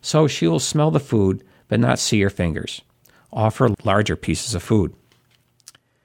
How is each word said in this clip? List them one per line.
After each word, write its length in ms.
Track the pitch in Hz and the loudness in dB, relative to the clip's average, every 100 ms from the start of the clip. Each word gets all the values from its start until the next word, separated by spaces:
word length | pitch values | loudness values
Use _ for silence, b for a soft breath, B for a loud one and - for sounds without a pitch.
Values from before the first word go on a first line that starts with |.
so 260 | - 156 151 | 0 2 2
she 180 | - 170 | 2 0
will 140 | 160 | 0
smell 320 | 131 151 151 | -2 0 2
the 80 | 156 | 0
food 440 | 135 113 98 95 b b b | 0 2 2 0 b b b
but 120 | 107 | 0
not 200 | 120 123 | 0 0
see 180 | - 107 | 0 0
your 120 | 98 | 0
fingers. 520 | - 87 76 - - _ _ b b b | 0 -4 -2 -8 -12 _ _ b b b
Offer 360 | - 110 - 123 101 | -2 -2 2 0 0
larger 320 | 107 98 104 87 | 0 2 2 -2
pieces 380 | - 80 - | -2 -4 -4
of 80 | 92 | -8
food. 320 | - 110 85 - _ _ _ _ _ _ - _ _ _ | 0 0 0 -6 _ _ _ _ _ _ -20 _ _ _